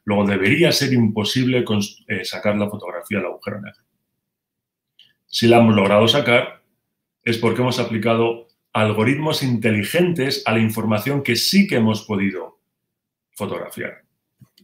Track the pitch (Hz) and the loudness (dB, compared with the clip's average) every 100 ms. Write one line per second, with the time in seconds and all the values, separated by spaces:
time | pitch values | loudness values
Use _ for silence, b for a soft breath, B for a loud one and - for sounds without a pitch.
0 | - 104 101 98 98 151 165 - 135 127 | -4 0 0 0 2 2 2 2 0 2
1 | 110 101 101 131 127 123 113 104 101 - | 2 0 -2 0 0 0 0 -2 -2 -8
2 | - 95 90 92 107 104 101 98 90 87 | -10 -8 -8 -6 -2 -2 -2 -6 -12 -12
3 | - 101 90 - 101 101 104 - _ _ | -8 -6 -6 -8 -10 -12 -12 -18 _ _
4 | _ _ _ _ _ _ _ _ _ _ | _ _ _ _ _ _ _ _ _ _
5 | b b _ - 117 117 113 104 95 104 | b b _ 0 4 6 6 4 4 4
6 | 113 143 120 120 - - _ _ _ _ | 4 2 2 2 0 -10 _ _ _ _
7 | _ _ 120 113 117 113 127 120 117 110 | _ _ -6 -2 0 0 -2 -2 -2 -2
8 | 117 113 117 117 - _ _ 110 107 104 | 0 2 0 -2 -10 _ _ -2 0 2
9 | 113 143 156 151 135 117 113 104 98 165 | 0 0 -2 -2 -2 0 0 0 0 0
10 | 180 165 135 - 123 113 110 110 110 107 | 0 0 -2 -2 -2 0 0 0 -2 -2
11 | 135 143 139 117 - 196 202 131 110 107 | -2 -4 -2 -2 0 2 2 2 0 0
12 | - 98 98 92 - _ _ _ _ _ | -4 -4 -4 -6 -12 _ _ _ _ _
13 | _ _ _ - 95 85 90 - - - | _ _ _ -10 -8 -8 -10 -12 -12 -14
14 | _ _ _ _ - _ | _ _ _ _ -20 _